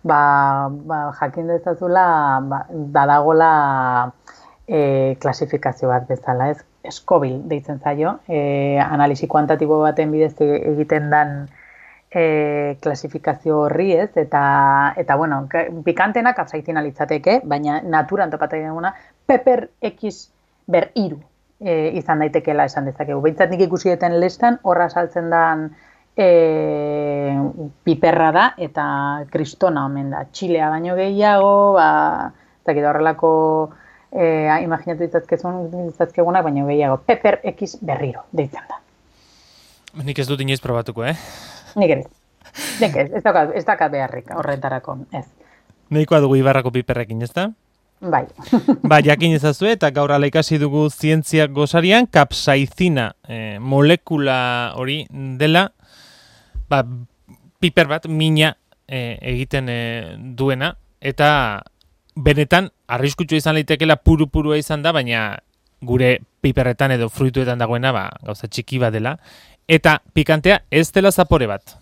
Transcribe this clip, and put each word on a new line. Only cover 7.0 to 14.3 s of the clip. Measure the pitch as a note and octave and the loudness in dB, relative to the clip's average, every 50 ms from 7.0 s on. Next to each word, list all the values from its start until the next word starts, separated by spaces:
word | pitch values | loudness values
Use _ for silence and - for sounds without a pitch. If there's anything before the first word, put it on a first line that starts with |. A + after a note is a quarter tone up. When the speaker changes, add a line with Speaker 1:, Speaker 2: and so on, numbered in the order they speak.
| _ - G3 E3 C#3+ C3 B2+ C3 D3+ | _ 2 2 2 2 0 -6 -8 -8
Speaker 1:
deitzen | E3 D#3+ C#3+ C#3+ - D3 C3+ | -8 -8 -8 -8 -10 -12 -8
zaio, | - D3+ C#3+ C#3+ D#3 E3+ G3+ D4+ _ | -6 -6 -4 -2 -2 -4 -4 -6 _
eh, | - E3+ D3+ C#3+ C#3+ C#3 C#3 C#3 C#3 C#3 C#3 | -6 -4 -4 -2 -2 -2 -2 -2 0 0 0
analisi | C#3+ - D#3 C#3+ D3 C#3+ C#3+ C3+ - - | 0 0 0 0 2 0 0 -2 -4 -2
kuantatibo | - D#3 D3+ C#3 D#3+ D3 D#3 D3 D#3 D3+ | 0 0 2 2 0 0 2 0 2 2
baten | D3+ D3+ D3 D3 E3 D#3 | 2 0 0 0 -2 -2
bidez | D3+ D#3 D#3+ D#3 D#3 - | 0 0 0 0 0 0
e-, | D3+ D3 D3 C#3+ - - D3+ | 0 0 0 0 0 -2 -2
egiten | D3 D3+ D3 D#3+ D3+ D3 D3 | -2 0 0 0 -2 0 2
dan, | D3 D3+ D3+ D3 C#3+ C#3+ C#3+ C#3 _ - - - - - - - - _ _ _ | 2 2 2 0 -2 -10 -12 -14 _ -20 -20 -20 -20 -20 -20 -20 -20 _ _ _
eh, | - F3+ E3+ D#3+ D#3 D3+ D3+ D3 D3 D3 D3 C#3+ C#3+ C#3 | -2 0 2 2 2 0 0 0 -2 -2 -4 -4 -6 -4
klasifikazio | - D#3+ D3 C3+ - D3+ C#3 D#3+ - - C#3+ C#3 _ E3 D#3 D3+ | -4 -4 -4 -4 -8 -10 -12 -6 -4 -4 -4 -4 _ -2 0 0
horri, | D3 D3 D3+ D3+ F#3 G3 F#3 | 0 0 0 0 0 2 2
ez? | D#3+ F#3+ G#3 _ | 2 0 0 _
Eta, | E3+ D#3 D3 | -2 -2 0